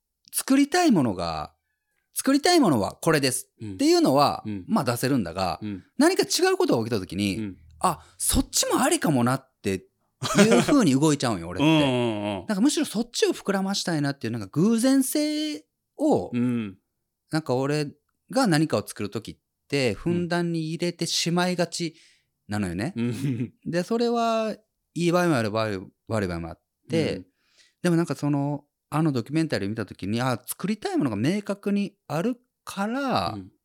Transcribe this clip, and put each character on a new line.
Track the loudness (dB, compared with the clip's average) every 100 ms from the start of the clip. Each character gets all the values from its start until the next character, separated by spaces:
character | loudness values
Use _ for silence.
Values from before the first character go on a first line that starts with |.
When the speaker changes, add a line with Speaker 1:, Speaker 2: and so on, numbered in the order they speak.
| _ _ _
Speaker 1:
ー、 | -8
作 | 2 2
り | 4
た | 4
い | 4
も | 4
の | 2
が、 | -2 -4 -6 -8 _ _ _ _ _ _
作 | -4 0
り | 2
た | 4
い | 6
も | 6
の | 4
は | 0 0
こ | 0
れ | 2
で | 2
す | -2 -8 _
っ | -12 -2
て | 2
い |
う | 4
の | 4
は、 | 4 4 2
Speaker 2:
う | -6
ん。 |
う | -8
ん。 | -2
Speaker 1:
ま | 0
あ |
出 | 0 0
せ | 0
る | 0
ん |
だ | 0
が、 | -2 -4 -4
Speaker 2:
う | -8
ん。 | -10 -6 2
Speaker 1:
何 | 4 4
か |
違 | 0 0 2
う | 2
こ | 2
と | 2
が |
起 | 0
き |
た | -4
時 | -4 -2
に、 | -2 -2
Speaker 2:
う |
ん。 | -6 -10 -20 -2
Speaker 1:
あ、 | -2 -2 -8 -6
そ | 0 0
っ | 0
ち | -2 0
も | 2
あ | 2
り | 2
か | 2
も | 2
な | 2 0
っ | -6 _
て | -4
い | -4
う | -6 _ _ _ 0 6 6 6
風 | 6 4
に | 6 4
動 | 4
い | 2
ち |
ゃ | 0
う | -2
ん |
よ、 | -4
Speaker 2:
<laughs> |
Speaker 1:
俺 | 0
っ |
て。 |
Speaker 2:
う | 2
ん |
う | 4
ん | 2 0 0 -2 -4 -6
う |
ん。 | -4
Speaker 1:
な |
ん | 0
か |
む | 2
し | 2
ろ |
そ | -2 -4
っ | -6
ち | 0 0
を |
膨 | 0 -2
ら | -2
ま | -2
し | -4
た | -2 -2
い |
な | -2
っ | -4
て | -6
い |
う、 |
な | -6
ん |
か | -4
偶 | 0 2 4
然 | 4 2
性 | 2 0 -2 -2 -4 -8 -14 _ _ -4
を、 | 0 0 0
Speaker 2:
う | -2
ん。 | -2 -2 -6 -12 _ _ _ _ _
Speaker 1:
な | -6
ん |
か | -2
俺 | -2 0 -2 -4 -10 _ _ _
が | 0 2
何 | 2 2
か | 0
を | -4
作 | -8
る | -8
時 | -8 -10
っ | -16 _ _ _
て、 | 0 0
ふ | 0 -2
ん | -2 -2
だ | -2
ん | -2
に | -4 -4
入 | -4
れ | -6
て | -4 -4
し | -2 -2
ま | 0 0
い | 0
が | -2
ち | -4 -8 -8 _ _ _ _ -8
な | -4
の | -4
よ |
ね。 | -4 -6 -4
Speaker 2:
う |
ん。 | -4 -4 -4 -4 -6 -10 -6
Speaker 1:
で、 | -4
そ | -2 -2
れ | -2
は | 0 -2 -2 -4 -8 _ _ _
い | -2 0
い |
場 | 2
合 | 2
も | 0
あ |
れ | 0
ば、 | -2
悪 | -2 -4
い、 | -8 _ -6
悪 | -2 -2
い |
場 | -4
合 |
も | -8
あ |
っ | -12 _ _ -4
て、 | -2 -2 -4
Speaker 2:
う |
ん。 | -10 _ _ _ _ _
Speaker 1:
で | 0
も | 2
な |
ん | 0
か |
そ | -2 -2
の、 | -2 -2 -6 -12 _ _
あ | -2
の | 0
ド | 0
キ | -2
ュ |
メ | -2
ン | -2
タ | -2
リ |
ー | -2
を |
見 | -4
た | -8
時 | -8 -4
に、 | -2
あ、 | -2 -4 -6
作 | -8 -6
り | -4
た | -4
い | -2
も |
の | -2
が | -2
明 | -2 -2
確 | -4 -6 -2
に | -2 -2 -8 -8
あ | -4
る | -4 -6 _ _
か | -14 -6 -4
ら、 | -4 -2 0 -2
Speaker 2:
う | -6
ん。 | -12 _